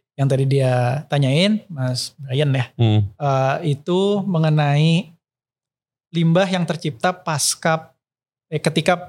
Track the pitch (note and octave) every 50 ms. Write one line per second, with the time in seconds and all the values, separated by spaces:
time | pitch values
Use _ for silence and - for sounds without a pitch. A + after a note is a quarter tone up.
0 | _ _ _ - C3+ C#3 C#3 C3 C3+ C3+ C#3 C#3 C3 B2+ B2+ B2 B2 B2 C3 D3
1 | - - D3 C#3+ C#3 C3 C#3 D#3+ F#3 G#3 A3 G#3+ - - E3 C3+ C3 B2+ B2+ B2
2 | - - _ - C3+ C3+ B2+ C#3 D3+ C#3 C3 C3 B2 - _ - A#2+ A2 G#2+ G#2
3 | G2+ F#2+ - - D3 C#3+ C3+ C3+ C3 C3 C#3+ - F3 D3+ C#3+ C#3+ - - F3+ F#3
4 | G3 G3+ G#3 G3+ F#3+ G3 F3+ D#3+ D#3+ D#3 D3+ D3+ D3 C#3+ C#3+ D3 D#3 E3 E3 E3
5 | - - - _ _ _ _ _ _ _ _ _ _ _ _ _ _ _ _ _
6 | _ _ - E3+ E3 E3 E3 F#3 G3 F3+ F#3+ F3+ E3+ D#3 D#3 D#3 - D#3 A#2+ -
7 | - F#3 F3+ F3+ - E3+ D#3 C3+ - - - - - E3+ D#3+ D#3+ - - _ _
8 | _ _ _ _ _ _ _ _ _ - D#3+ D3+ - E3 D3+ E3 D#3 F#3 F3+ F3
9 | F3